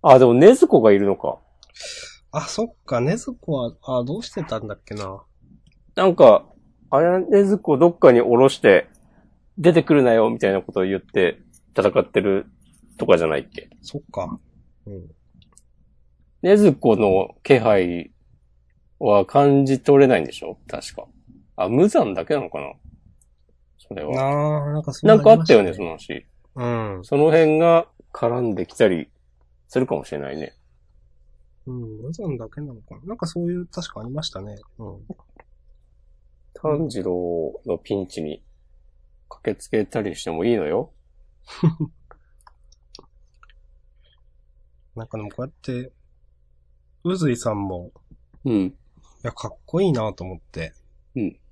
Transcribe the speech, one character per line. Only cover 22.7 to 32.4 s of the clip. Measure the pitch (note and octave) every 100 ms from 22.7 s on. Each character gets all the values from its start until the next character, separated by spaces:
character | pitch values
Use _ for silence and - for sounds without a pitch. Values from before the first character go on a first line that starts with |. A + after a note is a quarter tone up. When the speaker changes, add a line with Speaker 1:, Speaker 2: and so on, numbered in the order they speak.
| - - - _ _ _ _ _ _ _ _
Speaker 1:
そ | _
れ | F#2+
は。 | G#2+
Speaker 2:
あ | C3 C3+ D3 D3+ D3+ C#3+
ー、 |
な | D3+
ん |
か | D3+
そ | - G3
う |
い |
う | A3
の | -
あ |
り | E3
ま |
し |
た |
ね。 |
Speaker 1:
な |
ん |
か |
あ |
っ | D#3+
た |
よ | A#2+
ね、 | F#2+
そ | -
の | E2+
話。 | D#2 - C#2+ _ _ _
Speaker 2:
う | B2+ A#2+ A#2 A2 F#2+
ん。 |
Speaker 1:
そ | F#2+ C#3+
の |
辺 | D#3 D#3+ D#3 D#3
が | E3+ E3+ E3+ _ _
絡 | - A#2 B2
ん | A#2+
で | F#2
き | F2+
た | - A2
り | E2+ - _ _ _ _ _ _
す | B2+
る |
か | C3
も | E2
し | -
れ | D2
な | C#2
い | D2
ね。 | - _ _ _ _ _ _ _ _ _ _ _ -
Speaker 2:
う |
ん、 | B2+ A2+ G#2+
無 | B2+
惨 | E3 F#3+
だ | B2+